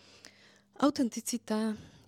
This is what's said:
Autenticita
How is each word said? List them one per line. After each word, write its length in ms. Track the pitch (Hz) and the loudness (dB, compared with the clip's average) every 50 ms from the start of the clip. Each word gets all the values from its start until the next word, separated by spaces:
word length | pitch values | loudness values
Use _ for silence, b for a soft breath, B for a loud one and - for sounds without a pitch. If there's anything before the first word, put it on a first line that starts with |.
| B B B B B B B B B B B B B B B | B B B B B B B B B B B B B B B
Autenticita 1040 | - 262 294 294 - 277 220 - 233 - - - 233 - - 214 214 220 220 214 B B B B B B | 2 2 4 4 4 0 0 0 -4 -6 -6 -6 -6 -4 -4 -2 0 0 -2 -4 B B B B B B